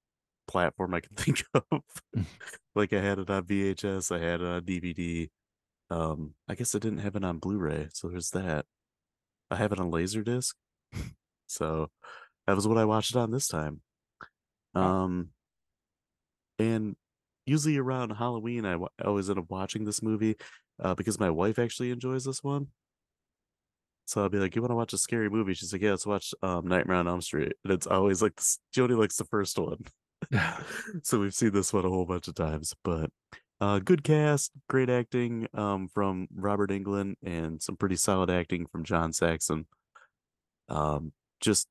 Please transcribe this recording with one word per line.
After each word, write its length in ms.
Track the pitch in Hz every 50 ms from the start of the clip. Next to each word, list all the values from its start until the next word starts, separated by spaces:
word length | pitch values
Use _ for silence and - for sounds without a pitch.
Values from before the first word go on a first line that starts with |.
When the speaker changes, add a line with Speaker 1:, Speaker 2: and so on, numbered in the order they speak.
| _ _ _ _ _ _ _ _ _
Speaker 1:
platform 460 | - - 92 87 78 - - 92 90 90
I 60 | 85
can 160 | - - -
<laughs> 0 |
think 280 | - - - 131 - - - -
of. 280 | - - - 151 143 - _ - - _ _ -
Speaker 2:
<laughs> 100 | 120 90 - - - - - - - _ _ -
Speaker 1:
Like, 160 | 104 104 -
I 100 | 107 98
had 180 | 98 101 98 98
it 100 | 92 92
on 160 | 98 98 90
V 220 | 90 101 98 98
H 180 | 98 95 - -
S, 260 | 101 95 95 90 -
I 60 | 95
had 240 | 85 82 85 87 85
it 60 | 90
on 160 | 87 87 87 87
D 140 | 92 92 87
V 140 | 92 90 82
D. 360 | 90 87 85 85 82 82 78 _ _ _ _ _ _ _ _ _ _ _ -
Um, 420 | 85 82 80 80 78 76 78 78 - _ _
I 80 | - 101
guess 180 | - 120 - -
I 60 | 104
didn't 220 | 104 110 104 -
have 140 | 101 101 95
it 80 | 101 95
on 140 | 90 85
Blu-ray, 520 | 78 - 92 104 101 85 76 76 76 76 76 -
so 140 | - -
there's 240 | 85 90 90 85 -
that. 340 | - 92 95 87 78 76 - _ _ _ _ _ _ _ _ _ _ _ _ _ _ _ _ -
I 60 | -
have 140 | 98 107 101
it 80 | 101 92
on 120 | 90 85
Laserdisc, 640 | 82 82 87 95 104 110 104 117 120 127 127 - - _ _ _ _ _ _ _
<laughs> 60 | - - - - - _ _ _ _ _ _
so 440 | - - - 80 80 80 80 78 - _ _ - - - - - _ _ _ -
that 80 | - 98
was 120 | 98 101
what 120 | 110 113 113
I 60 | 110
watched 260 | 107 107 110 - -
it 60 | 120
on 120 | 123 117 107
this 180 | 117 139 -
time. 340 | - - 78 78 76 76 78 _ _ _ _ _ _ _ _ - - _ _ _ _ _ _ _ _ -
Speaker 2:
Wow. 300 | 90 92 92 92 92 92
Speaker 1:
Um, 260 | 90 90 90 85 - _ _ _ _ _ _ _ _ _ _ _ _ _ _ _ _ _ _ _ _ _ _ _ _ _
and 380 | - 110 113 117 110 107 104 95 _ _ _ _ _ _ _ _ _ -
usually 320 | 131 147 156 147 156 147
around 320 | 139 127 131 131 127 123 107
Halloween, 560 | 107 110 120 123 120 113 107 120 120 120 107
I 120 | 95 90
wa-, 120 | 82 90 - _ -
I 40 | 87
always 260 | 104 101 101 95 98
end 80 | 98
up 140 | 92 85 85
watching 340 | 90 95 95 - - 107 107
this 160 | 104 101 -
movie, 360 | 113 110 110 104 110 110 107 - - - - - _ _ _ -
uh, 140 | - 95 90
because 240 | - 95 113 101 90
my 100 | 104 87
wife 300 | 80 80 95 107 110 127
actually 320 | 120 113 - - 123 123
enjoys 340 | 123 120 123 127 131 131 127
this 180 | 135 131 - -
one. 260 | 139 143 143 139 - _ _ _ _ _ _ _ _ _ _ _ _ _ _ _ _ _ _ _ _ _ _ _ _ _ _ -
So 180 | - - 107 101
I'll 60 | 95
be 100 | 101 98
like, 160 | 95 92 -
"You 80 | 113 120
wanna 120 | 120 117
watch 180 | 117 117 - -
a 40 |
scary 320 | 98 - - 120 117 110 101
movie?" 240 | 104 113 104 95 90
She's 180 | - 101 87
like, 120 | 101 90 104
"Yeah, 80 | 107
let's 160 | 98 90 -
watch, 260 | 104 101 95 - - - -
um, 240 | - 92 90 85 82
Nightmare 320 | 87 90 90 - 92 92
on 100 | 90 87
Elm 140 | 87 87 87
Street." 320 | - - - 76 69 71 - _ -
And 80 | 95
it's 140 | 95 82 -
always, 380 | - 92 95 98 101 95 87 110
like, 120 | 101 -
this, 200 | - - - - - _ _ -
Jody 220 | 127 127 120 123
likes 220 | 110 107 101 -
the 80 | - -
first 340 | - - 104 98 - - -
one. 260 | 85 - - - - - _ _ _ _ _ - - -
<laughs> 0 |
Speaker 2:
<laughs> 720 | 135 98 90 85 - - - - - - - 220 208 160 -
Speaker 1:
So 160 | - 127 107
we've 140 | 101 98 -
seen 180 | - 123 110
this 220 | 98 101 95 - -
one 120 | 98 90
a 40 | 92
whole 160 | 92 92 90
bunch 220 | 85 90 87 -
of 80 | 92 -
times, 380 | - 82 78 78 76 78 - - _ -
but, 260 | 92 85 78 78 73 _ _ _ _ - - _ _ _ -
uh, 200 | 101 101 101 98
good 240 | 95 - 180 151 143
cast, 480 | 151 156 151 151 151 147 139 - - _ 139 _ -
great 200 | - 131 127 123
acting, 580 | 123 123 117 - - 123 120 117 117 113 113 - -
um, 340 | 107 104 101 101 95 95
from 400 | - - 104 101 98 92 92 92 - -
Robert 360 | 95 92 104 104 104 101 98
Englund, 460 | 98 98 95 101 101 101 98 98 95 _ -
and 380 | 92 85 82 80 80 80 76
some 140 | - - 95
pretty 200 | - 104 95 92
solid 340 | - - 104 98 92 92 87
acting 380 | 90 90 85 - 92 85 85
from 160 | - - 85 80
John 280 | - 92 82 82 82
Saxon. 540 | 80 - 85 85 82 78 - - 78 78 80 _ _ _ _ _ _ - - _ _ _ _ _ _ _ _ _ _ _ _ -
Um, 420 | - 78 76 76 76 71 80 76 - _ _ _ _ -
just 260 | - 110 104 - - _